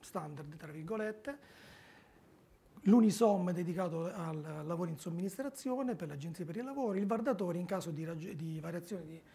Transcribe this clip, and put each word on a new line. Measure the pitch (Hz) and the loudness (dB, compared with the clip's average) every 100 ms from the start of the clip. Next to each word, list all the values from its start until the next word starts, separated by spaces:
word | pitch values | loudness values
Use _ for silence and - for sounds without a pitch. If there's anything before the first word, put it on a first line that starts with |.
standard, | - 190 151 143 151 156 | -8 -6 -6 -8 -10 -12
tra | 156 | -12
virgolette, | 156 160 220 214 214 285 285 - - - - - - - - - - - - - - | -10 -4 -2 -2 -4 -8 -10 -12 -20 -20 -20 -20 -20 -20 -20 -20 -20 -20 -20 -20 0
l'Unisom | 196 233 220 - 226 202 180 | 8 10 10 8 6 6 2
dedicato | 180 175 175 180 165 170 | 0 0 0 0 0 -4
al, | 202 165 156 | -4 -4 -4
al | 151 156 151 | -6 -6 -4
lavoro | 170 175 | -2 -2
in | 156 | -4
somministrazione | - 170 190 185 269 277 262 254 254 202 | -4 -2 -2 -4 -6 -4 -2 0 0 -2
per | 165 | -4
l'Agenzia | 143 156 160 | -6 -8 -6
per | 165 170 | -6 -4
il | 254 | -4
Lavoro, | 277 247 190 | -2 0 2
il | 202 | 2
Vardatore | 226 233 220 185 170 | 2 2 2 2 0
in | 175 | 0
caso | 190 170 | -2 -2
di | 151 | -4
rag-, | 160 165 170 | -4 -4 -6
di | 143 165 160 | -6 -4 -4
variazione | 160 175 175 196 156 | -4 -6 -4 -8 -8
di, | 160 - | -14 -18